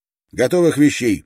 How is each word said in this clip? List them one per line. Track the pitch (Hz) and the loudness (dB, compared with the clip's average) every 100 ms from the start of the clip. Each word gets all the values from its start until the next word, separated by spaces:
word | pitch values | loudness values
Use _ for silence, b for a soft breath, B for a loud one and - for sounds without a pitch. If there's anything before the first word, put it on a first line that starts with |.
| _ _ _ | _ _ _
Готовых | 78 120 180 170 135 | -4 -2 2 0 2
вещей: | 147 - 120 95 | 0 0 -4 -4